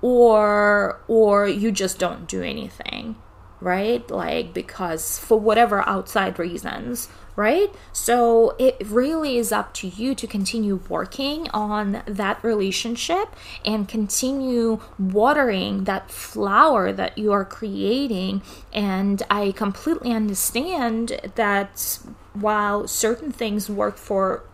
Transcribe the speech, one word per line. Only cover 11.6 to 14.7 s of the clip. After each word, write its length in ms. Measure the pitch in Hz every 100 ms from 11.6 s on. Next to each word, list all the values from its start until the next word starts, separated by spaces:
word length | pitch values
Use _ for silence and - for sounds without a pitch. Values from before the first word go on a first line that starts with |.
| 208 208 202 202 -
that 380 | 202 196 -
relationship 880 | 233 214 196 190 233 233 - 359 440 - - - -
and 220 | 220 202
continue 920 | 220 202 - 254 269 262 240 226